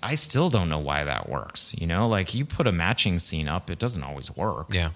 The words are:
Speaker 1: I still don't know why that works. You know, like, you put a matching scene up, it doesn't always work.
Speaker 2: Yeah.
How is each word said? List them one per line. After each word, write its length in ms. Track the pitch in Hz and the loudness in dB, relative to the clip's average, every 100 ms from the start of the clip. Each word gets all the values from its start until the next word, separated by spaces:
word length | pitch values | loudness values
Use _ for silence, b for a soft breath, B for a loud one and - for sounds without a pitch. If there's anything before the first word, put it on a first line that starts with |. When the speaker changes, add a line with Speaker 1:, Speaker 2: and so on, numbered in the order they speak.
Speaker 1:
I 140 | 110 151 | -2 -2
still 340 | - 127 175 | 2 2 4
don't 180 | 117 87 | 4 2
know 120 | 78 | 0
why 240 | 71 73 | 0 0
that 240 | 73 58 50 | 0 -2 -4
works. 460 | 67 53 - - - | -6 -4 -2 -2 0
You 80 | 82 | 0
know, 220 | 87 113 | 2 4
like, 260 | 104 87 | 2 0
you 100 | 113 | -2
put 220 | 147 - 127 | -2 0 2
a 60 | |
matching 460 | 87 87 120 104 87 | 2 2 2 2 2
scene 300 | - 78 76 | 0 -2 -2
up, 220 | 87 - | -2 -4
it 80 | 87 | -4
doesn't 240 | 120 101 | -4 -4
always 320 | 67 69 67 - | -6 -8 -10 -4
work. 300 | 104 73 80 | -4 -4 -2
Speaker 2:
Yeah. 180 | 92 82 | 0 0